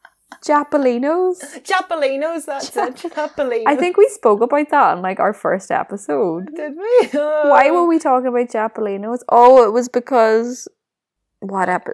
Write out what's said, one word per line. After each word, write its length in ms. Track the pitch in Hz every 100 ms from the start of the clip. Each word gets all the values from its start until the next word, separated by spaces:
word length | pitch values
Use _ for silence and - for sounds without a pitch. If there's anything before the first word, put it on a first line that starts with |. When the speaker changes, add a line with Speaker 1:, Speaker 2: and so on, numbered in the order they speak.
| _ _ _ -
Speaker 1:
Japalinos? 1160 | - 294 294 294 254 240 277 349 370 359 277 285
Speaker 2:
Japalinos, 840 | - 370 370 330 269 269 311 330 302
that's 280 | 277 277
it. 200 | - 254
Speaker 1:
Jap- 180 | 262 330
Speaker 2:
Japalinos. 520 | - 302 - 269 233 226
Speaker 1:
I 100 | 285
think 220 | 359 381
we 100 | 523
spoke 320 | - 220 208
about 300 | 240 294 294
that 260 | 285 190 175
in, 60 |
like, 180 | 185 190
our 140 | 185
first 360 | 208 - 190 -
episode. 840 | 165 - 202 - 285 185 165 202
Speaker 2:
Did 220 | 320 302 302
we? 340 | 427 494 -
Oh. 360 | 294 302 302 294
Speaker 1:
Why 200 | 285 277
were 160 | 349 339
we 120 | 320
talking 300 | 302 254 254
about 200 | 240 247
Japalinos? 720 | 220 220 - 208 196 214 247 -
Oh, 360 | 240 240 262 214
it 40 |
was 180 | 233 247
because, 760 | 254 - 254 220 220 240 254 - _ _ _ _ _ _ _
what 280 | 196 196 180
ep-, 200 | 180 -